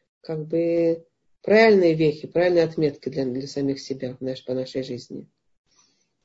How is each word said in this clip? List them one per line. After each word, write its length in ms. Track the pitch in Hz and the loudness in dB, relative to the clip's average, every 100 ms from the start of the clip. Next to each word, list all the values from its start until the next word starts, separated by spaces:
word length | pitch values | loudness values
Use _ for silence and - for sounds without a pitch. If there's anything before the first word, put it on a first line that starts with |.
| _ _ | _ _
как 260 | - 156 156 | -10 -10 -4
бы, 600 | 165 170 170 165 165 - _ _ _ | -2 0 2 0 -2 -8 _ _ _
правильные 520 | - 214 226 196 170 | 2 6 6 6 4
вехи, 320 | 160 156 151 - | 4 0 -2 -4
правильные 360 | 165 180 170 | 0 2 4
отметки 440 | 160 160 151 143 127 | 2 0 -2 -2 -8
для, 160 | 139 | -6
для 220 | 131 127 139 | -4 -6 -8
самих 340 | 143 139 135 | -4 -4 -4
себя 340 | - 131 127 | -8 -10 -10
в 60 | 127 | -8
наш-, 240 | 131 131 | -10 -8
по 80 | - | -6
нашей 300 | 127 127 131 | -6 -6 -8
жизни. 440 | 131 120 - - - _ _ _ _ _ _ _ _ _ | -8 -10 -12 -16 -18 _ _ _ _ _ _ _ _ _